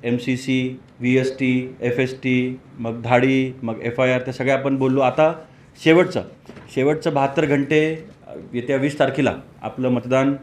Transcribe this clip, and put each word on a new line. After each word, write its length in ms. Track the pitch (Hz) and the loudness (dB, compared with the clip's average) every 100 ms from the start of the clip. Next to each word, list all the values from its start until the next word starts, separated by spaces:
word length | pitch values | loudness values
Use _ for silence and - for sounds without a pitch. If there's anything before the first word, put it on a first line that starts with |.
एमसीसी, 760 | 123 120 127 127 131 131 127 127 - - | -2 -4 -2 -4 -2 -2 -2 -8 -18 -6
व्हीएसटी, 760 | 123 127 131 - 131 127 127 - | 2 2 2 -2 0 0 -2 -6
एफएसटी, 760 | 120 123 127 131 131 127 127 127 - - | -4 0 -2 -2 -2 0 0 -6 -16 -10
मग 220 | 117 117 | -8 -6
धाडी, 540 | 117 123 135 135 131 127 | 2 4 4 2 0 -4
मग 100 | 117 110 | -8 -6
एफआयआर, 360 | 117 120 127 127 | -6 0 2 2
त्या 140 | 127 | -2
सगळ्या 220 | 123 127 135 | -4 0 0
आपण 220 | 135 135 | 0 0
बोललो. 240 | 135 131 | 2 2
आता 320 | 131 123 156 170 - - - - | 2 4 2 2 -12 -20 -20 -2
शेवटचं, 380 | - 160 175 123 90 - - - - - | 4 6 4 0 -8 -14 -20 -20 -10 -2
शेवटचं 380 | 135 151 165 | 0 0 -2
बहात्तर 320 | 147 139 170 151 | 0 0 0 2
घंटे, 600 | 139 139 151 156 160 160 - - | 2 2 2 2 -2 -12 -20 -20
अ, 40 | 73 - | -18 -10
येत्या 220 | 120 120 135 | -8 -2 0
वीस 240 | 139 - | 0 0
तारखेला 360 | 131 127 131 80 - - | 0 2 0 -2 -10 -12
आपलं 280 | 110 - 127 | -12 -4 -2
मतदान 460 | 123 120 131 139 143 | -2 0 2 2 0